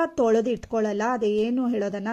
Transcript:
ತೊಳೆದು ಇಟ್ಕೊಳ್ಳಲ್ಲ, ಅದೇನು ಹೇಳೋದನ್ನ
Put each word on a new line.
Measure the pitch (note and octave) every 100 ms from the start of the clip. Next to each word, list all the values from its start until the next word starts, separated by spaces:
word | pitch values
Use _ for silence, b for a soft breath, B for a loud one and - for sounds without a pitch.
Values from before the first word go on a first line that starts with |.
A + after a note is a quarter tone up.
| E4
ತೊಳೆದು | E4 A#3 A3+ A3+
ಇಟ್ಕೊಳ್ಳಲ್ಲ, | A#3 - A3+ G#3+ G3+ A3+
ಅದೇನು | B3+ G#3+ G#3+ A3+ B3 B3
ಹೇಳೋದನ್ನ | A3 G3+ G3+ G#3